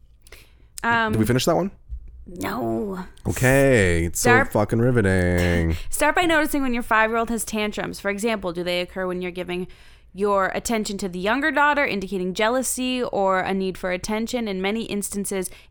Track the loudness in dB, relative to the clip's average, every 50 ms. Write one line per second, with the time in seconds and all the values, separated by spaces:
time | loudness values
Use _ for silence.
0 | -20 -20 -20 -20 -20 -20 -20 -20 -20 -20 -20 -20 -20 -20 -10 -4 0 0 2 2
1 | 2 2 2 2 4 4 2 2 4 2 2 2 0 -2 -4 -10 -14 -12 -12 -12
2 | -12 -14 -18 -18 -16 -14 -10 -8 -6 -6 -4 -4 -4 -2 -2 -2 -4 -4 -6 -8
3 | -10 -12 -14 -8 -6 -4 -2 2 4 4 6 6 6 6 6 6 6 4 4 2
4 | 0 0 -2 0 4 4 6 6 4 2 2 0 2 2 2 2 2 4 4 4
5 | 4 4 4 4 4 4 4 4 4 4 4 2 2 2 0 -2 -2 -4 -2 0
6 | 2 2 2 2 2 2 2 2 2 0 0 0 0 0 -2 -2 0 2 2 4
7 | 4 2 2 0 -2 -2 -2 -4 -4 -4 -4 -2 -2 -2 -4 -4 -6 -6 -6 -6
8 | -4 -4 -4 -2 -2 -2 -2 -2 -4 -4 -4 -4 -4 -2 -2 -2 -4 -4 -6 -6
9 | -4 -4 -4 -4 -6 -6 -8 -8 -8 -6 -6 -6 -6 -8 -12 -18 -20 -20 -20 -20
10 | -20 -14 -6 -2 0 2 2 2 2 0 -2 -4 -4 -2 -2 -2 -2 -4 -6 -6
11 | -6 -6 -6 -4 -2 0 0 0 0 0 2 2 2 2 2 2 0 0 -2 -4
12 | -4 -4 -4 -4 -2 -2 0 0 2 2 2 0 0 -2 -2 -2 -2 -2 -2 -2
13 | -2 -2 -2 0 2 2 2 2 0 0 -2 -2 -2 -4 -4 -4 -4 -4 -4 -4
14 | -4 -4 -4 -2 -2 -4 -4 -4 -4 -4 -4 -2 -2 -2 -2 -2 -4 -4 -4 -6
15 | -6 -4 -6 -6 -4 -4 -4 -4 -4 -6 -10 -16 -16 -14